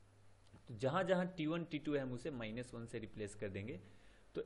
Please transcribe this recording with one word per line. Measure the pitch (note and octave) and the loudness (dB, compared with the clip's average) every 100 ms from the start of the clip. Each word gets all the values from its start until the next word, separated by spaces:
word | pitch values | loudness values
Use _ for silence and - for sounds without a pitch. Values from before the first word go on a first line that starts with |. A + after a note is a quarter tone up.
| - - - - - - - | -20 -20 -20 -20 -18 -14 -8
तो | A2+ | 2
जहां | C3 E3+ F#3 | 4 6 6
जहां | F3+ F3+ | 6 4
टी | - D3+ | 2 2
वन | E3+ D#3+ | 2 0
टी | D3+ | -2
टू | D#3 C#3+ | 2 2
है | |
हम | C3 | 2
उसे | B2 D#3+ | -2 -2
माइनस | C3 A2 A2+ B2 | -2 -2 -4 -6
वन | A#2+ A#2 | -6 -6
से | A#2 | -4
रिप्लेस | A2 G#2+ G2+ - | -4 -4 -4 -2
कर | G#2 | -2
देंगे। | G2 G#2+ F3 - - - - - | -2 -2 -4 -8 -18 -20 -20 -8
तो | - | -6